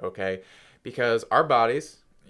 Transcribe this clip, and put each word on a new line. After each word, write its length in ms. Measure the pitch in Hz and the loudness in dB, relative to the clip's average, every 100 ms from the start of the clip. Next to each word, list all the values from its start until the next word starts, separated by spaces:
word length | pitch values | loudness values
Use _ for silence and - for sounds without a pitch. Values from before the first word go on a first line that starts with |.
okay? 420 | 92 92 95 95 - - - _ | -10 -6 -6 -6 -10 -20 -20 _
Because 400 | - 120 120 117 - | -14 -4 -2 -2 0
our 120 | 117 | 0
bodies, 640 | 160 127 113 135 - - _ _ - | 4 2 2 0 -6 -16 _ _ -14